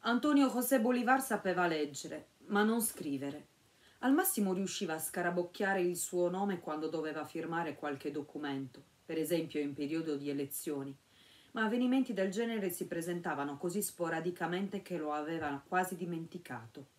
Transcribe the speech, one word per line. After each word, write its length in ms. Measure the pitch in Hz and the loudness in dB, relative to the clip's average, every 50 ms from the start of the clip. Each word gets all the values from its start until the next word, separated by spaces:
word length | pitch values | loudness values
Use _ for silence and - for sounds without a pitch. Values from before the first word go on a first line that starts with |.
| - | 2
Antonio 440 | 220 240 247 - 302 294 285 277 254 | 2 2 4 4 6 6 8 6 6
José 300 | 202 240 247 - 277 262 | 4 2 2 4 4 4
Bolivar 420 | 214 247 254 247 240 226 240 262 | 6 4 4 4 4 4 4 4
sapeva 460 | 254 - 226 202 - 190 175 175 180 170 | 4 0 -2 0 2 2 2 4 4 2
leggere, 600 | 160 156 151 143 143 - - - 151 151 - _ _ _ - | 4 2 0 -2 -4 -8 -10 -8 -10 -10 -12 _ _ _ -8
ma 180 | - 208 202 208 | 0 2 4 6
non 180 | 220 226 240 | 6 4 4
scrivere. 680 | 220 - - - 175 156 139 135 135 143 143 147 - _ _ _ _ _ _ _ _ - - _ | 2 -2 -2 -4 -4 -2 -2 -2 -2 -4 -6 -8 -12 _ _ _ _ _ _ _ _ -20 -16 _
Al 140 | - 254 269 | 2 4 6
massimo 400 | 311 381 - - - 208 190 185 | 6 4 4 2 2 2 2 2
riusciva 400 | 180 196 185 - - 208 170 160 | 2 0 -2 -2 -4 -2 -2 -2
a 60 | 160 | -4
scarabocchiare 840 | - - - 185 175 175 175 180 175 175 - - 208 196 196 190 | -4 -6 -4 0 0 0 2 0 -2 -2 -2 -2 0 0 2 2
il 160 | 180 180 180 170 | 2 2 0 0
suo 320 | - - - 180 175 175 | -4 -2 0 2 2 2
nome 300 | 175 185 202 202 190 175 | 2 2 0 0 0 -2
quando 280 | - - 156 156 156 156 | -2 -4 -4 -2 -2 -2
doveva 380 | 156 160 156 156 147 156 147 | -2 -2 -2 -2 -4 -4 -6
firmare 500 | - - 165 - - 165 165 170 160 139 | -6 -6 -6 -6 -2 -2 -2 -2 -2 -4
qualche 360 | - - 151 143 135 - 151 | -4 -4 -4 -4 -4 -4 -6
documento, 720 | 143 151 139 143 - 139 147 143 139 135 135 131 - - - _ _ _ _ | -4 -4 -6 -6 -8 -6 -4 -4 -4 -4 -4 -6 -10 -16 -20 _ _ _ _
per 120 | - 165 160 | -4 -2 -2
esempio 420 | 156 151 175 165 160 - - 151 | 0 2 2 0 0 0 -2 -2
in 140 | 147 143 139 | -2 -2 -2
periodo 420 | - 147 139 160 165 160 160 147 | -4 -4 -2 -2 -2 -2 -2 -2
di 140 | 139 143 143 | -2 -2 -2
elezioni, 680 | 143 139 139 139 - - - 175 151 139 135 139 139 139 _ _ _ - - - - - - - | -2 -2 -2 -4 -6 -8 -4 -4 -4 -4 -4 -6 -10 -14 _ _ _ -20 -20 -20 -20 -20 -20 -10
ma 140 | _ 226 220 | _ -2 0
avvenimenti 480 | 214 220 247 247 254 254 269 254 - 220 | 2 2 2 4 4 4 4 2 2 0
del 180 | 190 190 202 | 0 0 0
genere 380 | 185 208 233 233 233 220 196 185 | 2 0 -2 0 0 0 0 -2
si 180 | 175 - 185 170 | -2 -4 -6 -4
presentavano 720 | 175 170 165 175 175 175 170 175 151 139 139 143 143 139 | -4 -4 -2 -2 -2 -2 -2 -2 -2 -2 -2 -4 -4 -2
così 240 | - 175 170 208 | -4 -2 0 0
sporadicamente 1000 | 196 - - - 175 165 165 160 160 175 175 - 175 165 175 185 202 190 - 202 | -2 -2 -2 -2 -2 0 0 0 0 -2 -2 -2 -2 -2 0 0 -2 -2 -4 -6
che 160 | 190 - 180 170 | -6 -4 -4 -4
lo 160 | 156 151 147 | -2 -2 -2
aveva 480 | 151 151 151 165 165 156 147 139 139 - | -2 -2 -2 -4 -2 -2 -2 -4 -4 -6
quasi 300 | - - 180 185 180 190 | -2 0 0 0 0 -2
dimenticato. 920 | 170 185 170 175 165 165 165 - 180 - - 127 117 113 117 - 147 139 - _ | -6 -4 -4 -4 -4 -6 -8 -10 -14 -10 -10 -10 -10 -10 -14 -16 -16 -18 -18 _